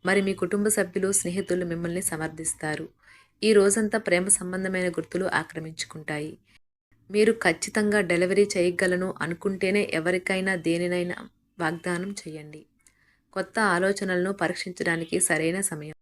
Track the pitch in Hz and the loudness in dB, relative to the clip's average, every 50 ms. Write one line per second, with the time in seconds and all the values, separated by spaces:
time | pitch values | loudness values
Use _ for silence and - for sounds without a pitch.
0 | _ 185 190 202 196 196 190 185 - 175 208 202 208 214 214 - 196 180 - 202 | _ 4 2 4 4 2 0 0 -2 -2 0 0 2 2 2 2 0 -2 -2 -2
1 | 185 190 196 - - 175 175 190 196 - 180 180 180 175 170 165 170 170 170 180 | -2 0 0 0 0 0 -4 -4 -2 -2 -2 -2 -2 -4 -4 -4 -4 -4 -4 -2
2 | 196 - - 156 160 156 160 160 160 160 - - - 156 151 151 160 - _ _ | -4 -4 -4 -4 -6 -6 -8 -6 -6 -6 -6 -6 -4 -6 -6 -6 -8 -12 _ _
3 | _ - - - _ _ _ _ - 214 220 214 196 202 196 226 220 208 - - | _ -20 -20 -20 _ _ _ _ 2 6 8 8 8 6 4 4 2 2 0 -2
4 | - - 175 175 185 196 - - 185 180 185 185 190 190 190 185 180 180 175 - | 0 2 2 2 4 2 0 0 0 -4 -4 -4 -4 -2 -2 0 0 0 -2 -4
5 | 160 - - 175 190 185 - - 160 - - 160 160 160 160 - - - - 160 | -6 -4 -4 -4 -2 0 0 -2 -2 -2 -8 -10 -10 -10 -8 -10 -10 -10 -10 -14
6 | 156 151 156 147 151 156 165 180 _ _ _ - _ _ _ _ _ _ _ _ | -8 -6 -6 -6 -6 -8 -10 -16 _ _ _ -20 _ _ _ _ _ _ _ _
7 | _ _ 190 208 214 214 220 220 - 185 165 - - - - 226 208 208 208 208 | _ _ 2 4 6 6 6 4 2 2 2 2 -2 -4 0 0 2 4 4 2
8 | 196 170 175 170 180 180 190 190 208 202 - 190 175 180 180 175 196 185 180 180 | 2 2 2 2 2 4 4 4 4 4 4 2 2 2 2 2 2 2 2 0
9 | 185 190 - - - 165 170 170 - 196 196 185 196 190 190 208 202 - - 160 | -2 -4 -4 -6 -6 -6 -6 -4 -4 -4 -2 0 0 0 2 2 0 0 -2 -2
10 | 160 175 185 185 180 - 190 190 185 190 190 175 160 165 170 170 175 175 180 180 | 0 0 0 0 0 -2 -2 0 0 -2 -2 -2 0 0 0 0 0 0 0 -2
11 | 175 175 175 - - - _ _ _ _ _ - 175 160 170 170 165 185 175 175 | -2 -2 -6 -10 -12 -18 _ _ _ _ _ -4 -4 -2 -2 -4 -4 -4 -4 -2
12 | 180 196 202 196 - - 156 156 151 151 151 156 - _ _ _ _ _ _ _ | -4 -6 -8 -10 -12 -12 -14 -14 -14 -16 -18 -20 -20 _ _ _ _ _ _ _
13 | _ _ _ _ _ _ - 190 185 185 - 233 220 202 175 175 185 190 202 196 | _ _ _ _ _ _ -6 -6 -6 -4 0 2 2 4 4 4 2 2 0 0
14 | 202 190 185 180 180 190 196 196 175 160 180 - - 185 180 - - 180 165 165 | 0 0 0 0 0 0 0 0 0 -2 -2 -4 -8 -10 -6 -4 -2 -2 0 -2
15 | 165 165 - 180 180 - 170 156 156 165 170 190 196 - 170 151 147 151 156 _ | -2 -2 0 0 2 2 2 2 0 0 0 0 -4 -4 -6 -6 -10 -12 -16 _